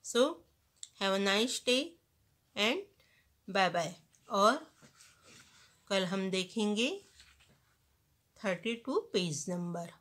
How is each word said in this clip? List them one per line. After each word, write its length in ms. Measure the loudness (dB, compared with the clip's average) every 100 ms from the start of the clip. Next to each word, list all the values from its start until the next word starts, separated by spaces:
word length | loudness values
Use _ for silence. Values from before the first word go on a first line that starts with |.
| -2
So, 300 | 2 2 2 -16 _ _ _ -20 -4
have 140 | 0 2
a 40 | 2
nice 380 | 2 2 -2 0
day 200 | 0 0 -10 _ _ _ _ _ -2
and 200 | 0 0 -6 _ _ _ _ _ -6
bye 240 | 0 2
bye। 180 | 0 -4 -8 _ _ -4
और 440 | 4 4 4 -4 _ -20 _ -20 _ -20 -20 -20 -20 -20 _ _
कल 180 | 0 0
हम 240 | -2 -2
देखेंगे 760 | -2 -4 -2 0 2 0 -2 -12 -20 -20 -20 _ _ _ _ _ _ _ _ _ _ -4
थर्टी 300 | -4 -4 -6
टू 240 | -4 -6
पेज 460 | -2 -4 -2 -4 -6
नंबर 420 | -6 -6 -8 -10 -16